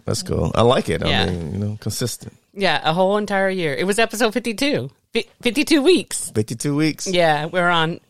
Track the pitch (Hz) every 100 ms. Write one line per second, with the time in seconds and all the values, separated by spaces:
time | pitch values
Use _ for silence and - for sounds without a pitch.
0 | - 101 - 85 85 - 117 135 - 80
1 | - 135 92 90 80 98 104 107 - -
2 | 120 - - - _ - 190 151 147 165
3 | 190 208 208 196 190 190 160 139 180 202
4 | 226 208 226 240 240 208 277 247 127 -
5 | _ 233 - _ 240 233 302 330 269 349
6 | - - - - 107 110 147 143 156 147
7 | - 175 165 147 156 180 175 170 160 170